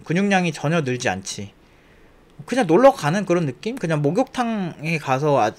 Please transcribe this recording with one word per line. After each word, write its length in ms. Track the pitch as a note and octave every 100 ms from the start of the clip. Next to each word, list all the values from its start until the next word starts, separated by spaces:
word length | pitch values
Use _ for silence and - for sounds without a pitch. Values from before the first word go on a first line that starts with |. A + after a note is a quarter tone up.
| -
근육량이 480 | E3+ G3+ F#3+ F3
전혀 260 | D3 D3 E3+
늘지 280 | C3 B2 A#2+
않지. 420 | F#2+ - - G2 - - _ _ - - - _ - -
그냥 220 | A#3+ E3
놀러 240 | F3 C4+
가는 320 | C4 D3 G3+ F3+
그런 200 | F3 D3
느낌? 300 | - A3 C4
그냥 260 | F3 D3
목욕탕에 960 | C#3+ F#3 C4+ - A#3 A3 E3+ - D#3 D#3+
가서 400 | C#3 C3 D3+ C3+
아, 100 | A2